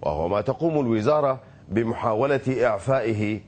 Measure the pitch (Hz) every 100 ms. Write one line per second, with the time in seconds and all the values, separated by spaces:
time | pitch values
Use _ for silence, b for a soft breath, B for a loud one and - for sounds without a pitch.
0 | 69 76 82 101 104 127 165 151 127 113
1 | 107 151 139 113 B B B 95 113 110
2 | 117 107 135 139 113 127 120 104 107 135
3 | 117 107 107 107